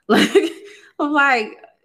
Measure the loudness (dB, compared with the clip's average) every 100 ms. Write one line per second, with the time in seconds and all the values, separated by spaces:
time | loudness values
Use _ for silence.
0 | -2 0 2 0 -2 -8 -20 -20 -20 -8
1 | -4 0 0 0 -4 -12 -20 _